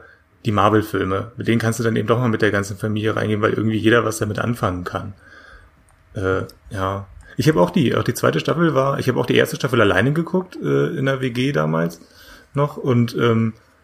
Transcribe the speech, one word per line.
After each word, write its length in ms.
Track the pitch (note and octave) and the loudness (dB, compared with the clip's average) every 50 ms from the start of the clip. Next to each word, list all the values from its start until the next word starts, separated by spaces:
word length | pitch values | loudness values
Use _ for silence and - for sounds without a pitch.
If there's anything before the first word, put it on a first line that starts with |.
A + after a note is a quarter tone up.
| - - - _ _ _ _ _ - | -8 -20 -20 _ _ _ _ _ -4
die 80 | A#2 | -2
Marvel-Filme. 800 | G#2 G2+ G2 G#2 G#2+ G#2+ - - - F#2+ F#2+ F#2 F#2+ G2+ G#2 - - A#2 | 2 4 4 6 4 4 2 2 -2 -2 -2 0 -2 -4 -4 -6 -10 -6
Mit 100 | G#2 A2 | -2 0
denen 100 | A#2 A2+ | 0 2
kannst 200 | A2+ A2+ A2 - | 2 0 -2 0
du 60 | A2+ | -2
dann 120 | A2+ A2 | -2 0
eben 100 | A#2+ A2 | 0 0
doch 120 | A2 A2+ B2 | 2 2 2
mal 100 | B2+ A#2 | 2 0
mit 140 | G#2+ - | 2 2
der 80 | A2+ G2+ | 2 2
ganzen 260 | G2 G2+ G2 G2+ G2+ | 2 0 -2 -4 -6
Familie 400 | - A2 G#2+ G#2 G#2+ G#2+ A2 G#2 | -6 -4 -4 -2 -2 -2 -2 0
reingehen, 240 | G#2+ A2 G#2+ G#2+ G#2 | 0 0 0 0 2
weil 140 | A2 A2 - | 2 0 2
irgendwie 240 | A2 G#2+ A2+ A2 G#2 | 2 0 0 0 2
jeder 260 | G2+ A2 A#2 A#2+ A2 | 4 4 4 4 2
was 140 | A2 A2 - | 0 -2 -2
damit 200 | A#2 G#2+ G#2 - | -4 -2 -2 -2
anfangen 460 | - A2+ B2 - A#2+ G2 F2+ F2+ F2 | -2 -2 -2 0 -2 -2 -2 -2 -6
kann. 300 | - - F#2 F#2 G2+ - - - - - - - - - - - - _ _ _ _ _ _ _ _ - | -6 -6 -8 -8 -8 -14 -16 -20 -20 -20 -20 -20 -20 -20 -20 -20 -20 _ _ _ _ _ _ _ _ -8
Äh, 280 | G#2+ F#2+ F#2 F#2 F2 - - - _ - - | -4 -2 0 0 -2 -4 -8 -12 _ -16 -10
ja. 360 | G#2+ F#2+ F#2+ F#2+ G2 G2 G2+ - - - - - - - | -6 -4 -4 -2 -4 -4 -8 -12 -18 -20 -20 -12 -4 0
Ich 100 | A2+ D3+ | 2 2
hab 80 | D#3 | 4
auch 140 | F3 F3 F3 | 4 2 2
die, 240 | - F#3 A#2+ - - | 2 2 2 2 2
auch 100 | A2+ - | 0 0
die 100 | A#2+ A#2 | -2 -2
zweite 260 | - - B2 - D#3 | 0 0 0 0 0
Staffel 340 | - C#3 C3+ E3 F3 D#3+ C3+ | 0 -2 0 2 2 2 2
war, 240 | C3+ C3+ C#3 C#3 C3+ | 2 0 0 0 -2
ich 100 | A2+ B2+ | -2 0
hab 80 | B2 | 0
auch 100 | C#3 A#2+ | 0 0
die 100 | - - | -2 -2
erste 200 | A2+ B2+ - - | -4 -4 -8 -8
Staffel 240 | - - A#2 B2+ A2+ | -6 -4 -2 2 2
alleine 320 | G#2+ G2 F2 F#2 A2+ C#3 | 2 4 4 2 2 2
geguckt, 460 | D3+ E3 E3 - F#3 F#3 F#3 - - - | 0 0 -2 -2 -4 -4 -4 -6 -10 -8
äh, 340 | - C#3+ C#3 C#3 C#3+ - E3+ | -4 -2 0 0 0 -2 -2
in 100 | C#3 C3+ | -4 -2
der 160 | C3+ C3+ B2+ | -2 -2 -2
W 80 | C3 B2+ | -4 -4
G 220 | A2+ B2 B2+ C#3+ | -2 -2 -2 -2
damals 480 | C#3+ D#2 D#2 D#2 D#2+ D#2+ E2+ E2+ - - - _ _ - - - - - - _ - | 0 0 -2 0 0 0 -2 -2 -4 -10 -20 _ _ -20 -20 -20 -20 -20 -16 _ -2
noch 240 | C#3+ C#3+ C#3+ - - | -2 -2 -2 -4 -4
und, 360 | - C#3+ A#2+ A#2+ A#2 A#2 - - | -2 2 2 2 2 2 0 0
ähm, 320 | B2 A#2+ A2+ A2+ A2+ A2+ - - _ _ _ _ | 2 2 2 2 0 -2 -4 -8 _ _ _ _